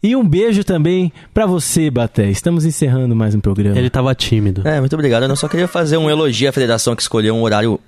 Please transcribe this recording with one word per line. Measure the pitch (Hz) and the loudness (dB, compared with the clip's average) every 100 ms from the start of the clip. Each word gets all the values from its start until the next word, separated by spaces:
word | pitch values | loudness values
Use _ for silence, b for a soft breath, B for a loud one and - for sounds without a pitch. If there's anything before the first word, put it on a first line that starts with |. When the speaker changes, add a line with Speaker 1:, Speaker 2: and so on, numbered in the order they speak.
Speaker 1:
E | 202 262 | 0 2
um | |
beijo | 214 160 226 202 | 2 2 2 0
também | 202 180 151 185 180 B B | 0 0 2 0 -2 B B
pra | - 214 | -2 0
você, | 175 - - 156 | 0 0 0 0
Baté. | 123 117 - 101 | 0 -2 0 0
Estamos | 98 - 170 | 0 0 0
encerrando | 156 156 147 127 127 113 | 0 0 0 0 0 0
mais | 107 | 0
um | 104 | 0
programa. | 101 98 101 101 | 0 0 0 2
Speaker 2:
Ele | 123 | 0
tava | 135 127 | 0 -2
tímido. | 131 - 113 101 92 | -2 0 0 0 -2
Speaker 3:
É, | 98 151 | -2 0
muito | 135 | 0
obrigado. | 156 147 113 | 0 0 2
Eu | 131 | 0
não | 139 | -2
só | 156 | -2
queria | 170 180 | -2 -2
fazer | 175 160 160 | -2 0 0
um | 156 | 0
elogio | 151 156 110 139 | 0 0 0 -2
à | |
federação | 131 123 113 - 117 | 0 0 0 -2 -4
que | |
escolheu | - 113 107 | -2 0 0
um | 113 | 0
horário | 113 104 113 104 | 0 0 0 -2